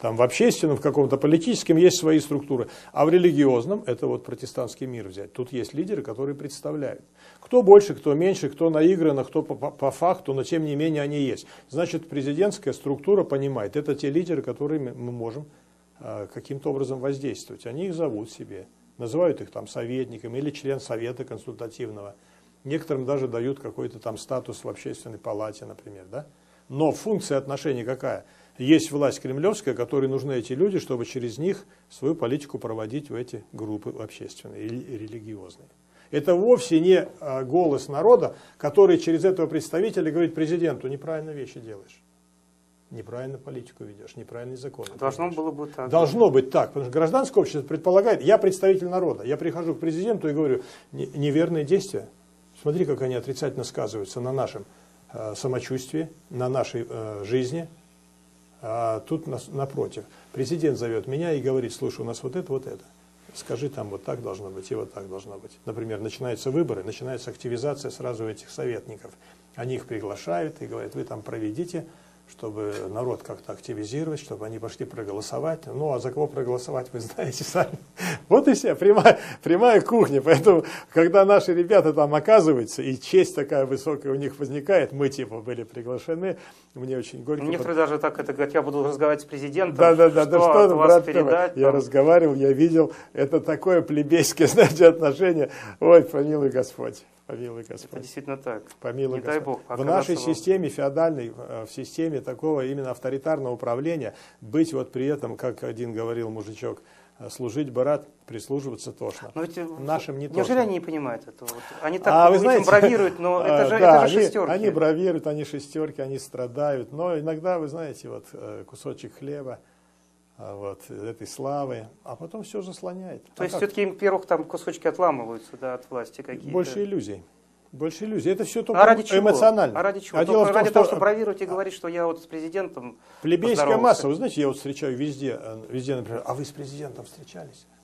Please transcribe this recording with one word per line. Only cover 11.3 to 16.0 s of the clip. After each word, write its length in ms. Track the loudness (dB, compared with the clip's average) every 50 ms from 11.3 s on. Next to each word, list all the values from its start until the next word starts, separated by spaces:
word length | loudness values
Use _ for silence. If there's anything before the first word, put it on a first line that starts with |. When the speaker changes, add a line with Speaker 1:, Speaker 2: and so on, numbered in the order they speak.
| -4 -6 -10 -18 -20 -20 -18 -10
Speaker 1:
Значит, 400 | -6 -4 -4 -4 -4 -8 -8 -8
президентская 640 | -8 -6 -4 -4 -2 0 0 -2 -2 -4 -6 -8
структура 520 | -6 -6 -4 -6 -6 -4 0 2 2 2 2
понимает, 520 | 0 -2 -4 -2 -4 -4 -4 -6 -6 -6
это 180 | -6 -4 -4 -4
те 140 | -4 -2 -2
лидеры, 320 | -2 -2 -2 -2 -4 -6
которые 400 | -4 -6 -8 -6 -6 -4 -4 -6
мы, 140 | -6 -8 -10
мы 180 | -10 -10 -10
можем, 320 | -10 -8 -10 -10 -10 -12 -16 -18 _ _ _ _ _ _ _ _ _ -18